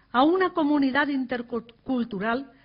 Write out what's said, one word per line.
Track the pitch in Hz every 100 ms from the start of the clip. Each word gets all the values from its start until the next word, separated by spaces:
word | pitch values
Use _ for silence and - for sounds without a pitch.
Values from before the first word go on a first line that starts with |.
| _
a | 240
una | 302 370 370
comunidad | 359 294 294 269 269 294
intercultural | 277 254 247 240 233 - - - 254 233 190 220 254 277 -